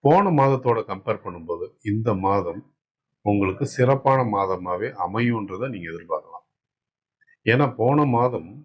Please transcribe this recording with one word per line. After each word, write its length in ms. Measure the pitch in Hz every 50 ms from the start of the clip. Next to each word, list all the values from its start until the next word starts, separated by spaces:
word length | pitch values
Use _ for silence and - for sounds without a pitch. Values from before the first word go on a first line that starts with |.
| -
போன 280 | 139 156 185 202 196 170 147
மாதத்தோட 460 | 135 135 135 127 127 127 117 113 110 -
கம்பேர் 320 | 95 98 98 - 107 101 -
பண்ணும்போது 440 | 98 87 85 82 82 87 85 87 92 _ _ _ 107 104
இந்த 220 | 110 113 113 104 95 95
மாதம் 360 | 95 98 101 95 87 82 - - _ _ _ _ _ _ _ _ _ _ _ _ 104
உங்களுக்கு 360 | 104 101 101 95 92 - 139 123 -
சிறப்பான 460 | - 127 127 139 135 131 135 135 131 127 113 101
மாதமாவே 540 | 98 98 95 92 90 90 90 90 90 104 127 - 98 92
அமையுன்றதை 640 | - 95 113 120 120 117 113 104 92 92 95 120 135 120
நீங்க 140 | 98 85 82 82
எதிர்பார்க்கலாம். 520 | 85 85 82 82 78 - - 82 - _ _ _ _ _ _ _ _ _ _ _ _ _ _ _ _ _ _ _ _ _ 113 113
ஏன்னா 140 | 131 147 127 117 - 110
போன 220 | 123 143 151 147 139 120 117
மாதம் 320 | 123 127 123 95 80 87 104 143 151